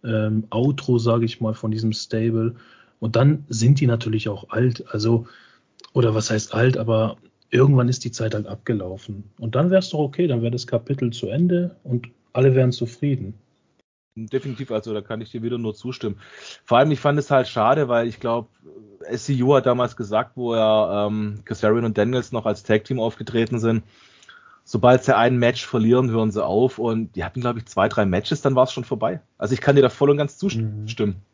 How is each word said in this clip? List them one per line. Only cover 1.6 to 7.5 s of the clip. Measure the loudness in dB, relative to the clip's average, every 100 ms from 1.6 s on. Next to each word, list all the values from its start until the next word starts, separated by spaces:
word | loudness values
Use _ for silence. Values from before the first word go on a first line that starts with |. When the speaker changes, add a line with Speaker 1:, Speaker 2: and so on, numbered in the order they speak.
| -6
Speaker 1:
diesem | -2 -2
Stable. | -4 -6 -2 -2 0 -2 -6 -16 _ _ _
Und | -4 2
dann | 4 2 -2
sind | 0 2 4
die | 2
natürlich | 0 -2 -4 -4
auch | -8 -6
alt, | 0 0 -2 -6
also, | -4 0 0 0 -14 _ _ _ _ -6
oder | 0 2
was | 0 -2
heißt | -4 -2
alt, | 0 2 2
aber | 0 0 0 -4 _ _
irgendwann | _